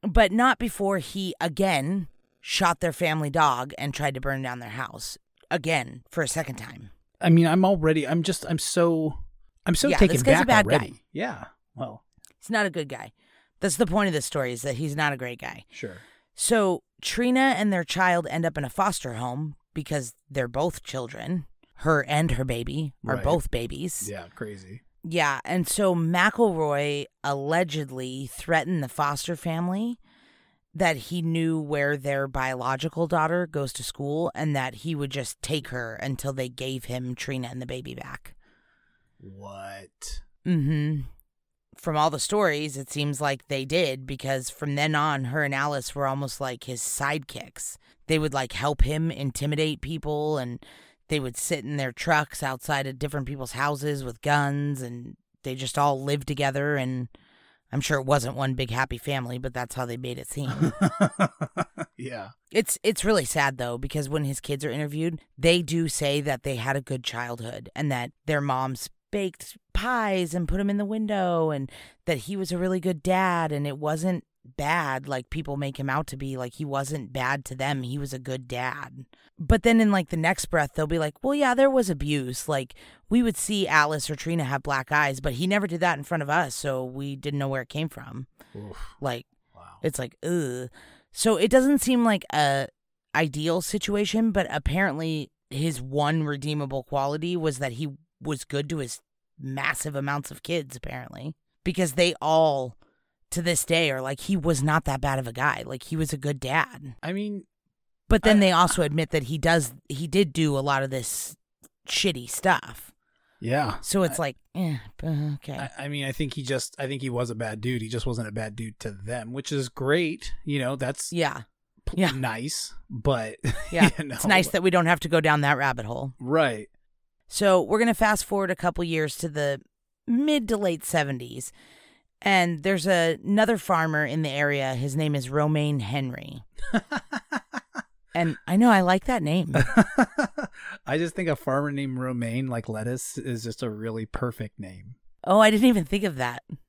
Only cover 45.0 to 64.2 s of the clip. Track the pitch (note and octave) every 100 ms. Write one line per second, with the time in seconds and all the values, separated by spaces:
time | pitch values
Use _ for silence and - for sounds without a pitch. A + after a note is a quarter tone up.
45 | D3+ C#3+ B2+ C#3+ D3 C3+ C#3+ C#3+ B2 -
46 | C3+ C3+ C#3 - C3+ B2 - B2 - -
47 | C#3 D#3 D3 - - - - - _ _
48 | - D#3+ D3+ C#3+ C3 - C#3 D3 B2+ D3+
49 | D#3+ - C#3 - C#3+ D3+ D#3 D3 B2 D#3+
50 | D3+ D3+ D3+ D3+ B2 A#2+ - - - _
51 | _ D#3 C3 A#2+ - D#3+ A#2+ D3 C3+ A#2+
52 | - D3+ D3+ - C#3 C3 - C#3+ C#3 C3
53 | C#3+ C#3+ C3 C#3 B2+ A#2+ C#3+ D3 D3 C#3+
54 | C3 A#2 - D3 C#3+ C#3+ C#3+ C#3 B2 A#2+
55 | A#2+ - _ _ - C3 C3 - C#3+ C#3
56 | C3+ D3 C3 C#3 C#3 C#3 C#3+ D3 B2+ B2+
57 | B2 - _ _ _ _ _ C#3 - D3
58 | C3 C#3+ A#2+ C3 C3+ C3 C3 A2+ C3 A#2+
59 | - C#3 A#2+ B2 C3 B2 B2 - B2 A#2+
60 | B2+ B2 B2+ - C#3 B2+ D#3 D#5 - -
61 | G3+ - G3+ - D3+ - F3 - E3 _
62 | C#3 A#2+ G2+ - _ G3+ A#3 - G3+ A3+
63 | G3 G#3+ B2+ - C#3 C3+ A#2+ A#2+ C3+ D3+
64 | C#3 D3+